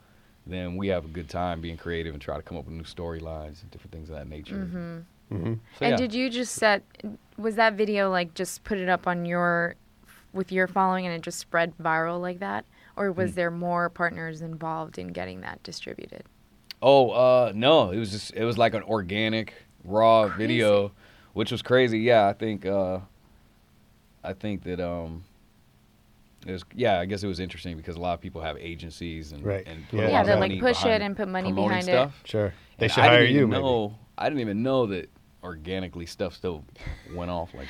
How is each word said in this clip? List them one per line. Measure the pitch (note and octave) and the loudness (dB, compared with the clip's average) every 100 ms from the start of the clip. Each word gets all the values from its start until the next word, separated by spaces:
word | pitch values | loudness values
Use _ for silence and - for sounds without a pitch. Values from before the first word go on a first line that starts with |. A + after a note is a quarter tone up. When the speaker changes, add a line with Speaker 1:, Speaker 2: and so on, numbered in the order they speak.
| _ _ _ _ - | _ _ _ _ -12
Speaker 1:
then | F#2 F2+ F2+ | -8 -6 -4
we | G2 | -2
have | F2+ | -2
a | D#2+ | -4
good | E2 D#2 | -12 -8
time | F2 F2+ E2 | -6 -4 -4
being | E2 E2 | -8 -10
creative | E2+ E2+ D#2+ | -8 -6 -6
and | D2 | -10
try | D2 D2 | -8 -10
to | |
come | - E2 | -10 -12
up | C2+ | -10
with | |
new | D#2+ | -12
storylines | D#2+ - E2+ E2 D#2+ D#2 D#2 D2+ | -14 -12 -10 -10 -10 -10 -12 -16
and | F2+ | -20
different | - - | -20 -18
things | E2 D#2+ | -16 -14
of | D2+ | -14
that | C#2 | -12
nature. | D2+ - G3 | -14 -12 -10
Speaker 2:
Mm-hmm. | F#3 F3 E3+ E3 E3+ _ _ | -8 -8 -10 -14 -18 _ _
Speaker 3:
Mm-hmm. | G#2 A2 A2+ - - | -8 -6 -6 -10 -2
Speaker 1:
So, | |
Speaker 2:
And | A#3+ | 0
Speaker 1:
yeah. | B3 | 2
Speaker 2:
did | B3 | 0
you | A#3+ B3+ | -2 -2
just | A#3+ A#3 | -2 -6
set, | - G#3+ G3+ - - G#3+ G#3+ _ - | 0 2 2 -2 -14 -14 -14 _ -6
was | A3 G#3+ | -4 4
that | A3 | 4
video, | G3+ G#3+ G#3 G3 | 4 0 2 2
like, | F#3 E3+ | 2 -2
just | - F#3 - | -4 -6 -8
put | - G3+ | -6 -2
it | F3+ | 0
up | F3 F3+ | 0 0
on | F3 | -2
your, | E3+ F3 F3 E3+ E3+ - _ _ _ - _ | -2 0 2 2 0 -6 _ _ _ -20 _
with | F#3+ F#3 | -6 -2
your | F#3 F#3 | 0 2
following | F#3+ F#3+ F#3 F3+ | 4 2 2 -2
and | |
it | E3 | -6
just | E3+ - | -8 -10
spread | - E3+ E3+ E3+ | -2 0 0 -2
viral | D#3+ D#3+ E3 F3 | -2 0 0 -4
like | F3+ F3+ | -6 -6
that? | G3 G#3 - _ - - | -6 -6 -8 _ -14 -6
Or | G3+ | -4
was | F3+ F#3 | -2 -2
Speaker 1:
Hmm. | F3+ | -2
Speaker 2:
there | E3+ | -2
more | E3+ F3 F3 E3+ | -2 -2 0 -2
partners | F3 E3+ E3+ E3 D#3 | -2 -4 -4 -10 -10
involved | E3 D#3+ D#3+ D#3+ D#3+ - | -12 -8 -8 -8 -8 -12
in | F2+ | -10
getting | F2 F#2 F#2 | -8 -10 -10
that | G2 - | -12 -12
distributed? | - - - - - - - _ _ _ _ - | -14 -14 -12 -12 -14 -16 -20 _ _ _ _ 2
Speaker 1:
Oh, | B2 C#3 A#2+ | 6 8 8
uh, | A2+ B2+ B2+ A#2 | 6 8 8 6
no. | G2+ B2+ D#3+ G2 | 4 6 6 6
It | G2+ | 0
was | G#2+ | -2
just, | G2+ - | -6 -8
it | - | -2
was | A#2 A#2 | 0 4
like | A2+ | 4
an | G#2+ | 2
organic, | F2+ A2 F2 G#2 A2 A2 G2+ - - _ | 0 -2 0 -2 0 -2 -4 -12 -20 _
raw | F2 G#2+ A2+ A2+ G#2 | -2 6 8 8 6
Speaker 2:
Crazy. | E2+ | 2
Speaker 1:
video, | A2 A#2+ G#2+ G2+ G2+ - - - - | 0 4 6 4 2 -6 -20 -20 -10
which | - A2 | -4 -4
was | A#2+ | -4
crazy. | - B2+ B2+ A2 | 2 4 4 4
Yeah, | A#2 A2+ G2+ | 6 6 6
I | |
think, | G#2 A2+ G2 F#2 | 2 -4 -4 -2
uh, | G2 F#2 F#2 G2 _ _ _ _ _ _ _ _ _ _ _ | 0 0 -2 -8 _ _ _ _ _ _ _ _ _ _ _
I | - | -12
think | F#2 G#2+ F#2+ | -8 -6 -6
that, | F#2 F2+ | -6 -6
um, | F2 F2 E2 E2 F#2 _ _ _ _ _ _ _ _ _ _ _ - | -4 -6 -8 -10 -16 _ _ _ _ _ _ _ _ _ _ _ -12
it | |
was, | F#2 - | -10 -10
yeah, | G2+ A#2 F2+ | -2 2 2
I | F#2 | 0
guess | G2+ | -4
it | G2 | -4
was | E2+ | -6
interesting | F2+ D#2+ F2+ D#2+ | -8 -10 -12 -12
because | D#2+ E2 | -10 -6
a | |
lot | F2 | -4
of | E2+ | -4
people | F#2+ D#2+ | -8 -10
have | D#2+ D2+ | -8 -8
agencies | E2+ E2 E2 - E2+ D#2+ D2+ | -10 -12 -14 -12 -10 -10 -12
and, | D2 | -8
Speaker 3:
Right. | F#2 G2 E2+ | -6 -6 -6
Speaker 1:
and | D#2+ - | -14 -6
put | G#2+ | -2
Speaker 3:
Yeah. | |
Speaker 1:
a | A2 | 2
lot | |
Speaker 2:
Yeah, | F#2 | 2
Speaker 1:
of | G2 | 4
Speaker 2:
they, | |
like, | - | 2
Speaker 1:
money | F#3+ - | 2 0
Speaker 2:
push | B3 A#3 | 0 2
it | |
Speaker 1:
behind | G3 A3 | 2 0
Speaker 2:
and | G3+ G3 | -2 -4
put | F#3+ | -4
money | F#3 F#3 | -4 -2
Speaker 1:
promoting | F#3+ G3+ | 0 0
Speaker 2:
behind | F#3 F3+ | 0 2
it. | |
Speaker 1:
stuff. | B2+ C#3 - | 2 2 -4
Speaker 3:
Sure. | - A2 G2+ - - - | -4 -2 -2 -4 -18 -4
They | A2+ | 0
Speaker 1:
And | |
Speaker 3:
should | - | 4
Speaker 1:
I | A#2+ | 8
Speaker 3:
hire | A#2+ | 8
Speaker 1:
didn't | A#2+ | 8
Speaker 3:
you, | C#3+ | 6
Speaker 1:
even | A#2 | 4
Speaker 3:
maybe. | C3 | 2
Speaker 1:
know, | C3+ A#2 G#2 G#2+ - - | 2 0 -2 -6 -16 -4
I | B2 | -2
didn't | D3 | -2
even | A2 G2+ | -2 -2
know | B2+ C3+ A2+ | 0 2 0
that | F#2 - _ _ _ | -2 -8 _ _ _
organically | F2+ E2 D#2 F#2+ F#2 F2 E2+ | -14 -12 -6 -6 -6 -8 -12
stuff | - F#2 | -6 -6
still | - F#2 D#2 - - - - - | -4 -6 -6 -12 -14 -12 -12 -12
went | F2 F2 | -10 -6
off | F2 F2 | -6 -8
like | - | -12